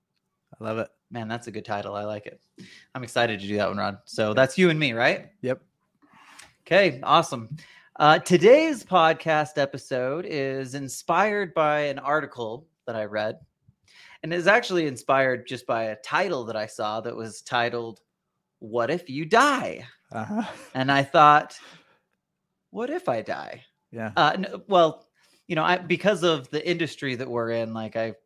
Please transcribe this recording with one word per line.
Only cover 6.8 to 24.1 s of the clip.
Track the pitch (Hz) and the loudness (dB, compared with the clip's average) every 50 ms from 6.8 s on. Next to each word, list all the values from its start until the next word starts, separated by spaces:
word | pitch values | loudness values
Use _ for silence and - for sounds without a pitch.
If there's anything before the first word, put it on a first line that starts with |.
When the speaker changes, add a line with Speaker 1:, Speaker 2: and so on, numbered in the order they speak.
| 202 170 135 131 127 | 4 4 0 -2 0
Speaker 2:
awesome. | 117 147 170 156 - 139 120 113 107 151 156 - - - - _ _ _ - | 2 4 4 4 2 -6 -10 -10 -12 -14 -16 -16 -20 -20 -20 _ _ _ 4
Uh, | 151 151 160 180 | 6 6 6 6
today's | - - 180 165 165 214 262 311 320 320 285 220 - | 4 4 2 6 8 8 8 8 6 2 -2 -6 -6
podcast | - 185 175 160 160 160 - - 160 156 151 151 151 - 147 | 0 4 4 6 4 4 2 0 0 0 0 0 -2 -2 -2
episode | 139 139 - 135 - - 135 123 127 131 143 170 185 202 | -2 -2 -4 -12 -10 -6 -4 -4 -2 -4 -4 -6 -8 -6
is | 160 143 135 135 131 135 135 123 131 | -6 -4 -4 -4 -4 -6 -8 -8 -8
inspired | 143 139 131 - - - - 170 175 202 214 208 208 196 165 - | -10 -10 -10 -12 -12 -4 0 2 2 2 2 0 -2 -4 -2 0
by | 165 156 151 151 147 147 | 0 2 2 2 2 0
an | 143 135 139 | -2 -4 -4
article | 127 139 147 156 143 - - 123 117 107 113 135 160 _ _ _ - | -2 -2 -2 0 -2 -4 -8 -8 -8 -8 -8 -10 -14 _ _ _ -12
that | 120 113 | -8 -6
I | 110 107 | -6 -6
read. | 104 104 107 107 110 - - - _ _ _ _ _ _ _ _ _ _ - - - - - - | -4 -4 -4 -4 -4 -6 -8 -16 _ _ _ _ _ _ _ _ _ _ -20 -20 -20 -20 -14 -10
And | 156 170 | -6 -4
is | 180 165 196 | 0 2 4
actually | 208 240 240 - 190 175 160 | 4 4 2 0 -2 0 0
inspired | 147 127 113 - - 135 135 135 131 127 120 117 | -2 -4 -6 -2 0 2 2 4 2 0 -4 -6
just | - 131 120 - | -10 -12 -12 -6
by | - 123 113 113 | -4 -2 -2 -2
a | 110 107 | -4 -6
title | - - - 147 165 190 196 170 131 117 | -10 -10 -4 -2 -2 0 0 -2 -6 -6
that | 110 110 | -6 -6
I | 110 107 | -6 -6
saw | 107 - - 110 104 107 113 110 | -8 -8 -6 -6 -6 -6 -6 -8
that | 117 117 | -8 -10
was | 113 113 110 104 - - | -8 -10 -12 -12 -14 -10
titled, | - 131 120 117 120 117 120 117 113 110 _ _ _ _ _ _ _ _ _ _ _ _ _ | -4 -2 0 0 0 -2 -6 -8 -10 -14 _ _ _ _ _ _ _ _ _ _ _ _ _
"What | - 107 110 120 117 117 | -16 -6 -4 -2 -2 -2
If | 160 180 180 - | -2 -4 -6 -8
You | 131 143 165 | -8 -8 -4
Die?" | 156 202 233 269 294 277 262 - 92 80 - 120 - _ _ _ _ | 2 4 4 4 4 2 0 -4 -6 -8 -10 -14 -20 _ _ _ _
Speaker 1:
Uh-huh. | 120 113 110 - 208 220 214 - - - - - - | -10 -10 -8 -6 -6 -6 -6 -6 -10 -16 -20 -12 -6
Speaker 2:
And | 131 131 139 | -4 0 2
I | 139 139 139 | 2 2 0
thought, | - - 165 151 151 147 151 156 - - - - - - - _ _ _ _ _ _ _ _ _ _ _ _ _ _ _ _ _ _ | 2 6 8 8 8 8 6 4 0 -14 -20 -20 -20 -20 -20 _ _ _ _ _ _ _ _ _ _ _ _ _ _ _ _ _ _
"What | - 196 240 269 | -10 -8 -8 -6
if | 311 359 359 - | -6 -4 -2 -2
I | 120 113 104 | -2 -2 -2
die?" | - 82 69 73 - - - - _ _ _ _ _ - | -6 -8 -8 -8 -12 -14 -18 -18 _ _ _ _ _ -12
Speaker 1:
Yeah. | 117 110 107 | -8 -8 -4